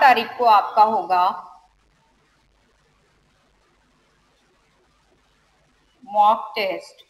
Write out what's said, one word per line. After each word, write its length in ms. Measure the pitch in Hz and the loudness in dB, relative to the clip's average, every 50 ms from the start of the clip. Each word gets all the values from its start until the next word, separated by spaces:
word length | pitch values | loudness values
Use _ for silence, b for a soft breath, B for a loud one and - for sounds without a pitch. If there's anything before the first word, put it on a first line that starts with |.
तारीख 360 | 302 269 247 226 233 - - - | 2 2 2 2 -2 -6 -6 -2
को 80 | 247 233 | 2 2
आपका 360 | 220 - 190 - - 226 214 | 2 2 2 0 0 0 0
होगा 420 | 214 220 208 180 170 185 180 180 190 - - - - - - _ _ _ _ _ _ _ _ _ _ _ _ _ _ _ _ _ _ _ _ _ _ _ _ _ _ _ _ _ _ _ _ _ _ _ _ _ _ _ _ _ _ _ _ _ _ _ _ _ _ _ _ _ _ _ _ _ _ _ _ _ _ _ _ 370 _ _ _ _ _ 381 _ _ _ _ _ _ _ _ _ _ _ _ _ _ _ _ _ - | 2 0 -2 -4 -2 -2 0 0 -2 -4 -6 -12 -20 -20 -20 _ _ _ _ _ _ _ _ _ _ _ _ _ _ _ _ _ _ _ _ _ _ _ _ _ _ _ _ _ _ _ _ _ _ _ _ _ _ _ _ _ _ _ _ _ _ _ _ _ _ _ _ _ _ _ _ _ _ _ _ _ _ _ _ _ _ _ _ _ _ _ _ _ _ _ _ _ _ _ _ _ _ _ _ _ _ _ _ -16
mock 480 | - 196 214 208 208 226 240 - - - | -4 0 2 2 4 2 0 -2 -8 -8
test 500 | 226 208 190 175 - - - - _ _ _ | -8 -6 -6 -6 -8 -12 -18 -20 _ _ _